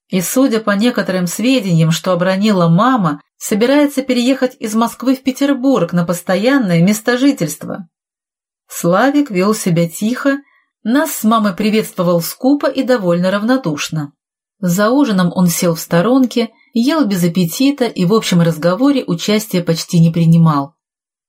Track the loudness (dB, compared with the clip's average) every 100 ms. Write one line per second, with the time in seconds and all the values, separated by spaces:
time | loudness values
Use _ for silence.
0 | _ -4 -2 0 2 0 -2 0 0 0
1 | -2 -2 -4 -2 0 0 2 2 2 0
2 | -2 0 0 0 2 2 4 4 2 2
3 | 0 -4 _ _ -4 0 2 2 2 0
4 | -2 0 0 0 -2 -4 -4 -2 -2 -2
5 | -2 0 -2 -2 0 0 0 2 0 0
6 | -2 -4 -2 -2 2 2 2 2 2 2
7 | -2 0 2 0 -4 -6 -10 -12 -14 _
8 | _ _ _ _ _ _ _ -6 0 2
9 | 2 2 0 0 0 0 0 0 0 -2
10 | -4 -2 -2 -2 -6 _ _ _ -2 0
11 | 0 -2 0 2 0 -2 -2 0 -2 -2
12 | 0 0 -2 -4 0 0 0 -2 0 0
13 | 0 0 0 0 0 0 -2 -6 -6 -6
14 | -8 _ _ _ _ _ -2 0 2 2
15 | 2 2 0 0 0 0 -2 -2 -2 0
16 | 2 2 0 -2 -4 _ _ -2 0 0
17 | 0 0 -2 0 -2 0 0 0 -4 -2
18 | 0 0 2 2 2 0 -2 0 2 0
19 | -2 -4 -2 -2 -2 -4 -2 -4 -2 2
20 | 2 2 4 4 4 2 -4 _ _ _
21 | _ _